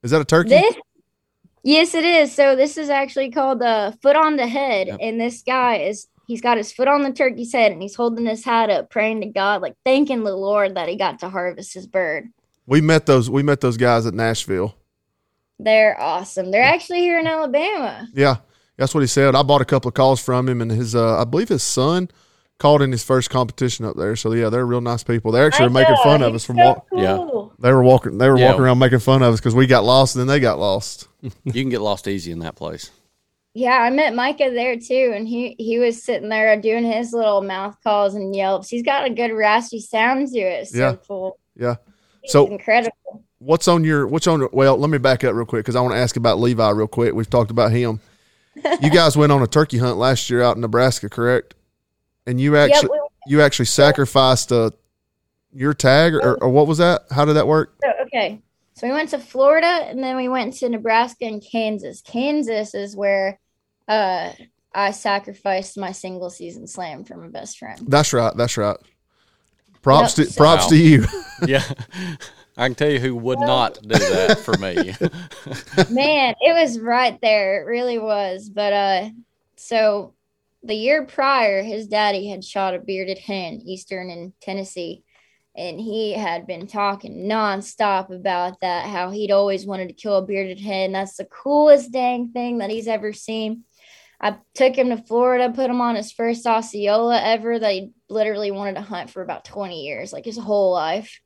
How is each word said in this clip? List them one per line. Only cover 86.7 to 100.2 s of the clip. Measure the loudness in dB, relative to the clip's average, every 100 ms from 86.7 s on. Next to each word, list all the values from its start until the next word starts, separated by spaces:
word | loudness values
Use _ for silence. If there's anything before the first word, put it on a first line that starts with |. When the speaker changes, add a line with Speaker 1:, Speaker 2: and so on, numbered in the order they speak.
| -6 -6 -6 -14 -12 -6
Speaker 2:
nonstop | -2 -2 -4 -10 -4 -2 -2 -6
about | -8 -6 -4 -6 -6
that, | -6 -6 -6
how | -8 -8
he'd | -8 0
always | 0 0 -4 -8
wanted | -10 -12
to |
kill | -12 -2 -2
a | -2
bearded | -6 -6 -10
hen. | -8 -4 -4
That's | -6 -8 -12
the | -18
coolest | -10 -2 4 8 6 6
dang | -4 -2 -4 -8
thing | -8 -6 -6
that | -6
he's | -8 -6
ever | -6 -6
seen. | -10 -10 -8 -8 -10 _ _ _ _ _ _
I | -6 -6 _
took | 0 0 2
him | -2
to | -2
Florida, | _ 0 2 2 0
put | -2 -4
him | -2
on | -2 -4
his | -8
first | -6 -4 -4 -2
Osceola | -2 -4 -6 0 0 2 0
ever | 0 -2 -2 -4
that | -2
he | -4 -8 _ _
literally | -4 -2 -2 -6
wanted | -6 -8 -10
to |
hunt | -12 -12 -12
for | -14
about | -12 -12 -12
twenty | -12 -12 -12
years, | -12 -12 -12
like, | -14